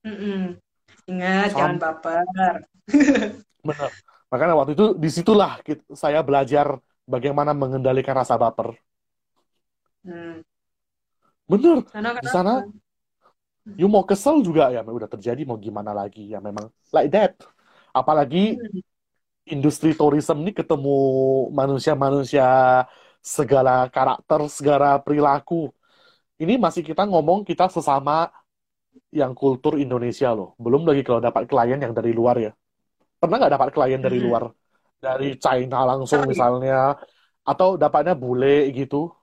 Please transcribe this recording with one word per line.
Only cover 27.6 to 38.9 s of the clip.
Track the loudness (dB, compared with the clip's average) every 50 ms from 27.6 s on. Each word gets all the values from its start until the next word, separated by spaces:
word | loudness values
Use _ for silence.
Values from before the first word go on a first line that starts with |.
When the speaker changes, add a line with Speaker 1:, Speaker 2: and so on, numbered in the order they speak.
| 0 0 0
Speaker 2:
sesama | -4 -2 0 0 0 0 0 0 0 -2 -4 _ -20 _ _ _ _ _ _ _ _ _ _ _ _ _ _ -2 -2
yang | -2 -2 -2 0
kultur | 0 0 0 2 -2 -2 0 0 -2
Indonesia | -2 -4 -4 -4 -6 -4 -2 -2 -2 0 -2
loh. | -6 -12 _ -8 0
Belum | 0 0 2 2 2
lagi | 0 0 0
kalau | 0 -2 0 0 0
dapat | -2 -2 -4 0
klien | 0 0 2 0 0 -2 -4
yang | -4 -4 -2
dari | -2 -2 0 2
luar | 2 2 2 0 -2
ya. | -6 -8 _ _ _ _ _ _ _ _ _ _ _ _ _
Pernah | -2 -2 2 2
nggak | 2 2 2
dapat | 2 0 -2 0
klien | 0 0 0 0 -2 -2
dari | -2 -2 0
Speaker 1:
Hmm. | 0
Speaker 2:
luar? | 0 0 -2 -4 -6 _ _ _ _ _ _ _ _ _ _ -6
Dari | -6 -4 -4 -4 -6 -8 -2 0
China | 0 0 0 -2 -2 -2 0 0 0
langsung | 0 -2 -2 0 0 0
Speaker 1:
Sering. | 2 0
Speaker 2:
misalnya. | 0 2 2 2 2 0 0 0 2 2 2 0 0 -4 -10 _ _ _ _ _ _ _ _ -4
Atau | 0 2 2 2 4 2
dapatnya | 0 2 2 2 0 0 -2 -2
bule | -2 -4 -2 0 2 4 4 4 2 0 -2 -6
gitu. | -6 -4